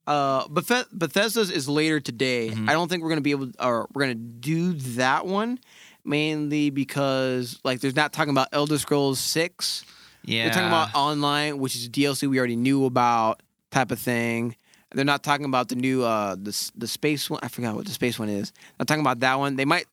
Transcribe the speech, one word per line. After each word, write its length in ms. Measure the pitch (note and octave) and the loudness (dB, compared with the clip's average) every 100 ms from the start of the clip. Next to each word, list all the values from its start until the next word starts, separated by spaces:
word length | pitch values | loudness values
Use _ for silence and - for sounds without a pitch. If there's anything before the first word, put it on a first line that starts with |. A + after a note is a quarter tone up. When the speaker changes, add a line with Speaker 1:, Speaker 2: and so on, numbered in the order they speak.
| - | -2
Speaker 1:
uh, 420 | D3 C#3 C3+ - | 2 2 2 0
Bethe-, 380 | D3+ - B3 B3 | -2 0 0 0
Bethesda's 580 | F#3+ E3 G3 G#3 A3+ F#3+ | -4 -2 2 2 2 0
is 180 | E3+ C3 | 0 0
later 320 | D3 D#3 D3+ | 2 2 2
today. 500 | C#3 A#2 C3 A#2+ A2+ | -2 -2 0 2 0
Speaker 2:
Mm-hmm. 200 | A2+ A2 | -2 2
Speaker 1:
I 40 | |
don't 140 | D#3 E3+ | 2 2
think 140 | F3+ | -2
we're 80 | D#3+ | 0
gonna 120 | D#3+ | 0
be 100 | C#3+ | 2
able, 180 | C#3+ C3 - | 0 -2 -2
or 280 | B2+ A#2 - C#3 | 0 0 -2 -2
we're 60 | |
gonna 100 | C3+ | -2
do 600 | A#2 A#2 A#2 C3 E3 F3+ | -2 -8 -8 -2 0 0
that 520 | D#3+ C3 A#2 C3 D3+ F3+ | -2 -4 0 2 2 0
one, 320 | G3 A3+ B3 _ - - - - | -2 -2 -4 _ -20 -20 -14 -2
mainly 640 | D3 D3+ D3+ D3 D3+ D3 | 0 0 0 0 0 0
because, 920 | C#3 C3 C#3+ C#3 C3 C3 B2+ A#2+ - | 0 -2 0 0 0 0 -2 -4 -6
like, 160 | C3+ B2+ | -4 -2
there's 160 | C3+ C3 | 0 2
not 180 | D3+ | 0
talking 160 | - D3+ | 2 2
about 200 | C3+ C3 | 2 2
Elder 260 | C#3+ D3 D3+ | 0 0 0
Scrolls 420 | - D3 C#3 C3 | 2 2 2 0
six. 680 | - D#3+ F3 - - - - - - - | -2 0 -2 -2 -6 -6 -10 -20 -20 -14
Speaker 2:
Yeah. 200 | - A2+ | -4 0
Speaker 1:
They're 100 | A2+ | 2
talking 140 | A2 A2 | 2 2
about 260 | A2+ D3+ | 2 2
online, 640 | C#3+ D3 D3 C#3+ D3 D3+ C#3+ | 0 0 0 0 0 -2 -2
which 180 | C3 B2 | -4 -4
is 120 | A#2+ | -6
D 160 | B2 C#3+ | 0 0
L 80 | |
C 140 | C3+ C#3+ | 0 0
we 100 | C3 | 2
already 180 | B2 A#2 | 0 2
knew 280 | B2+ C#3 C3 | 2 2 2
about 560 | B2 B2 A#2 A2 A#2 _ _ _ | 4 4 4 2 -2 _ _ _
type 180 | C#3 B2 | 0 0
of 100 | A#2 | -2
thing. 560 | B2+ A#2+ A#2 A#2 A#2+ A#2 _ _ _ | 0 0 0 -2 -4 -8 _ _ _
They're 120 | - | -2
not 200 | C#3 C#3+ | 0 0
talking 240 | D3+ C#3+ C#3+ | 0 -2 0
about 220 | B2+ A#2+ | 0 0
the 60 | B2 | 0
new, 280 | C3 C3 | 0 2
uh, 320 | A#2 A2 G2+ F#2 | 2 2 0 -4
the 100 | G2+ | -6
s-, 220 | G2+ - - | -6 -8 -8
the 120 | A2+ | -8
space 400 | - D3+ C#3+ - | -2 0 0 -4
one. 120 | D3+ | -6
I 60 | A#2+ | -8
forgot 260 | - A#2+ G#2+ | -6 -4 -4
what 120 | G#2+ | -6
the 40 | |
space 280 | C3 B2 A2+ | -2 -2 -2
one 100 | G#2+ | -4
is. 240 | G2+ G2+ - - - | -4 -6 -10 -16 -6
Not 100 | B2+ | -2
talking 140 | D#3 | 2
about 200 | C#3 B2 | 2 2
that 180 | C3 C3+ | 2 2
one. 160 | C#3 C3+ | 0 0
They 100 | C3+ | 2
might, 220 | F3 - | 2 -2